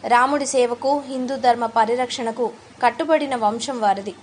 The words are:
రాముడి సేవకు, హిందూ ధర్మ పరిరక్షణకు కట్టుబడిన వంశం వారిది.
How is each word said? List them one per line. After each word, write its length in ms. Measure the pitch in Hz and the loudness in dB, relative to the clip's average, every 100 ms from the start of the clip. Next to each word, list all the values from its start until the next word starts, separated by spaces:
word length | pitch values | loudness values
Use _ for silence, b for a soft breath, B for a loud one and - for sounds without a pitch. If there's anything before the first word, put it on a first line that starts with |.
| 226 | 4
రాముడి 380 | 240 254 285 269 | 4 4 0 0
సేవకు, 580 | 269 240 240 262 285 262 | 2 0 0 0 -2 -2
హిందూ 280 | 262 254 269 | -6 -4 0
ధర్మ 300 | 247 233 226 | 2 2 0
పరిరక్షణకు 840 | 226 220 247 247 - 226 226 226 - - - | 0 2 0 -2 -4 -6 -2 -4 -4 -20 0
కట్టుబడిన 520 | 247 233 320 311 277 254 | 0 0 0 2 2 0
వంశం 460 | 214 226 254 247 | 0 0 -6 -2
వారిది. 340 | 208 196 202 175 | 0 0 -4 -14